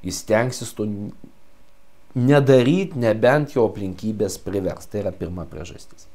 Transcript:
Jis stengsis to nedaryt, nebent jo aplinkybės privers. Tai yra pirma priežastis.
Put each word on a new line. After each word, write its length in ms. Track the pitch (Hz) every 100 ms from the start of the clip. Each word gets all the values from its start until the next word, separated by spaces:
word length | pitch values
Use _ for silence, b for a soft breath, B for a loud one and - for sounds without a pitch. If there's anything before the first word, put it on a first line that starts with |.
| 90
Jis 160 | 87
stengsis 480 | - 107 123 120 113
to 160 | - 107 101 104 - - - - - - - - - -
nedaryt, 840 | 123 123 143 135 131 123 180 190 135
nebent 600 | 117 107 120 147 143 131
jo 100 | 113
aplinkybės 720 | 107 98 92 110 104 101 -
privers. 480 | - 98 90 - -
Tai 160 | 104
yra 80 | 98
pirma 320 | - 85 87
priežastis. 640 | 80 78 85 - - - -